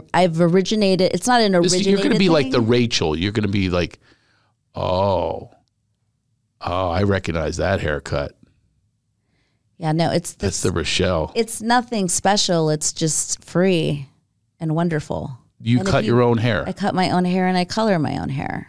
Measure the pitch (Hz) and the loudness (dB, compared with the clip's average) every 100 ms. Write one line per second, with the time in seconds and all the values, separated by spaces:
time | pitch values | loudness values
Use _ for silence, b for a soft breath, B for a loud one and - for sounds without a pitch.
0 | - 170 180 160 175 185 185 220 196 185 | -2 0 2 2 4 4 2 2 2 2
1 | 185 175 - 247 214 180 170 180 196 196 | 2 0 2 2 4 4 2 2 2 2
2 | 196 202 190 160 131 131 110 123 117 - | 2 2 4 4 2 0 2 2 2 0
3 | 80 80 98 110 104 101 92 87 85 - | -2 0 -2 0 0 0 0 0 -2 -6
4 | b b b b b b _ - 95 92 | b b b b b b _ -6 -2 0
5 | 101 90 82 - - _ _ _ _ _ | 0 0 -2 -6 -12 _ _ _ _ _
6 | _ _ _ _ _ _ - 90 95 85 | _ _ _ _ _ _ -6 -2 -2 0
7 | 101 95 - 80 78 82 87 98 80 71 | 0 0 -2 -4 -4 -2 -2 0 -2 -4
8 | - 73 71 - _ _ _ _ _ _ | -4 -6 -6 -10 _ _ _ _ _ _
9 | _ _ _ _ _ _ _ - 160 160 | _ _ _ _ _ _ _ -8 -4 0
10 | 165 165 - - 101 - 95 85 80 - | 0 0 -4 -6 -6 -2 -2 -2 -2 0
11 | 90 85 80 226 220 - 220 247 240 226 | 0 0 -2 -4 -4 -4 0 0 0 -2
12 | 180 - 190 208 - 170 156 151 - - | -2 0 0 0 2 2 2 0 -4 -4
13 | 160 - - - - 180 190 175 151 147 | -4 -2 -6 -8 -6 0 2 2 0 -4
14 | 135 _ _ _ _ - 160 156 170 156 | -8 _ _ _ _ -10 -4 -2 0 -2
15 | - - - 123 _ _ 113 123 98 139 | -4 -8 -8 -12 _ _ 0 2 2 0
16 | 110 120 120 117 120 90 - - 196 185 | 2 2 4 2 0 0 -4 -4 -2 0
17 | 185 180 180 185 185 185 175 - 220 180 | 0 0 0 0 0 0 -2 -2 0 0
18 | 139 87 - 135 - - | 0 -4 -4 -6 -6 -8